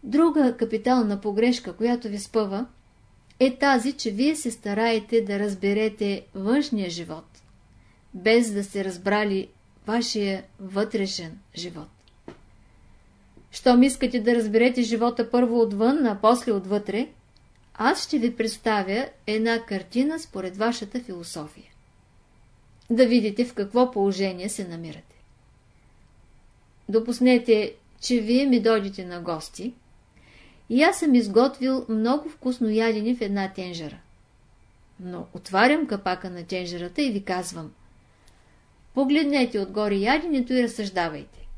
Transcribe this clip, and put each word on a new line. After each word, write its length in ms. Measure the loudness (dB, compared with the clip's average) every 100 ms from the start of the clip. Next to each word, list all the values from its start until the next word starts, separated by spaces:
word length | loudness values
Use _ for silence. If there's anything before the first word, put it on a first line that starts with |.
| 0
Друга 520 | 4 4 4 2 2
капитална 640 | -2 -2 2 2 2 -2
погрешка, 520 | -4 0 2 0 -4
която 360 | -4 -2 -2 -4
ви 100 | -10
спъва, 460 | -4 -2 -2 -4 -8 -12 _ _ _ _ _ _
е 180 | 0 2
тази, 360 | 2 4 2
че 180 | -4 -6
вие 240 | 0 0 0
се 160 | -4
стараете 680 | -8 -6 0 0 0 0 0
да 180 | 0 -2
разберете 840 | -2 -2 0 2 0 -2 -4 -4 -6
външния 560 | -8 0 0 0 -2 -4
живот, 360 | -6 -10 -12 -16 -20 _ _ _ -20 _ _ _
без 380 | -4 4 4 4
да 120 | -2
сте 220 | -4 -4 -6
разбрали 640 | -4 0 0 2 -2 -4 _ _ _ -4
вашия 560 | -2 -2 -2 -2 -4 -8 _
вътрешен 800 | -8 -4 -2 -2 -4 -6 -10 -16 _ -14
живот. 320 | -12 -12 -18 _ _ _ -20 -20 -20 -20 _ _ -20 -20 _ _ _ -20 _
Щом 320 | -2 4 6
искате 360 | 6 4 -2 0
да 160 | 2 2
разберете 460 | 2 4 4 2
живота 500 | 0 0 0 0 0
първо 280 | 2 2 2
отвън, 460 | 2 2 2 2 0
а 120 | 2
после 300 | 2 2 2
отвътре, 580 | -4 0 -4 -2 -6 -6 -10 _ _ _ _ _
аз 300 | -2 0 0
ще 160 | -2 -2
ви 160 | -2 -2
представя 760 | -4 -2 -2 0 0 -4 -4 -10 -6
една 380 | -2 0 0 -2
картина 540 | -8 -4 -2 0 -2
според 380 | -8 -10 -10 -2
вашата 420 | -2 -2 -6 -10
философия. 720 | -10 -14 -12 -12 -12 -16 -20 _ _ _ _ _ _ _ _ _ _ _ _
Да 180 | 4 6
видите 380 | 4 2 -2 -4
в 80 |
какво 380 | -2 -4 2 2
положение 580 | 2 -2 0 -4 -4 -8
се 180 | -8 -10
намирате. 480 | -10 -12 -14 -20 _ _ _ _ _ _ _ _ _ _ _ _ _ _ _ _ _ -2
Допуснете, 880 | -2 0 2 4 4 4 2 2 -8 _ _
че 200 | -2 0
вие 240 | 2 2 4
ми 140 | 4
дойдете 460 | 4 2 0 -8 -12
на 160 | -10
гости – 520 | -6 -8 -8 -12 -12 -12 _ _ _ _ _ -20 -20 _ _
и 140 | 4
аз 160 | 4 4
съм 160 | 4 4
изготвил 680 | 6 4 4 2 -2 -2 -2
много 400 | -2 0 0 -2
вкусно 400 | -8 -6 -2 0
ядене 460 | 2 2 0 -2 -2
в 60 |
една 320 | -2 -2 -4
тенжера. 460 | -6 -10 -10 -12 -14 _ _ _ _ _ _ _ _ _ _
Но 280 | -12 -12 -12
отварям 540 | -16 -4 4 4 4 0
капака 420 | -4 -4 -4 -6
на 140 | -14
тенжерата 580 | -8 -8 -6 -8 -8 -2
и 100 | -2
ви 120 | -2
казвам: 480 | -4 -6 -6 -10 -14 -18 -20 _ _ _ _ _ _ _ _ _ _
„Погледнете 680 | -2 2 2 2 2 0 0
отгоре 360 | -4 -2 -2 0
яденето 580 | 2 0 0 -2 0
и 100 | 0
разсъждавайте. 840 | 0 -2 -6 -4 -4 -6 -16 -18 -18